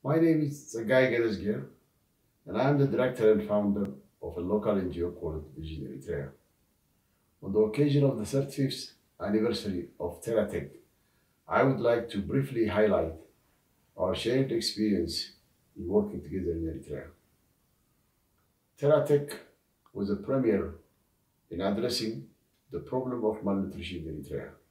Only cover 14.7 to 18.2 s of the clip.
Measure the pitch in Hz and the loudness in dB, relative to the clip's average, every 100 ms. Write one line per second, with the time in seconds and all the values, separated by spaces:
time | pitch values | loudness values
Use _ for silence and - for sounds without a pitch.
14.7 | 104 107 92 82 - - _ _ _ _ | 0 2 2 0 -4 -8 _ _ _ _
15.7 | - - 98 - 98 - 92 87 82 80 | -10 -6 -4 -4 -8 -8 -6 -4 -4 -6
16.7 | - - 71 - _ _ _ _ _ _ | -8 -12 -12 -12 _ _ _ _ _ _
17.7 | _ _ _ _ _ | _ _ _ _ _